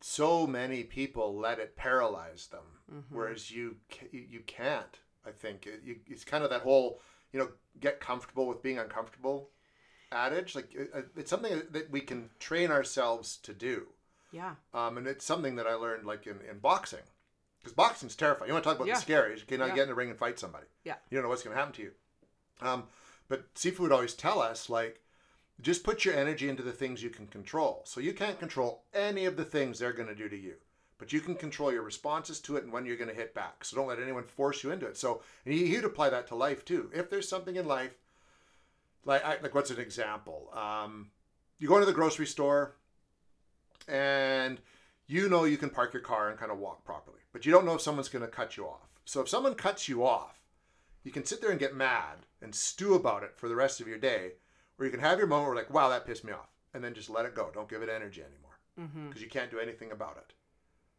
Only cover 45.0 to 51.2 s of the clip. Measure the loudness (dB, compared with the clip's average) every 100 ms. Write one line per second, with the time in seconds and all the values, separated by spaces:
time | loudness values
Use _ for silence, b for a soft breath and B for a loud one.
45 | -4 0 4 6 6 4 0 0 0 -2
46 | -2 0 0 -2 -6 -6 -6 -10 -12 -12
47 | -14 -20 _ -2 8 10 10 2 0 -2
48 | -4 -6 -6 -6 -8 -8 -10 -10 -18 _
49 | -6 -4 0 2 2 2 0 0 -2 2
50 | 4 4 0 -14 _ _ _ _ _ -20
51 | -10 -6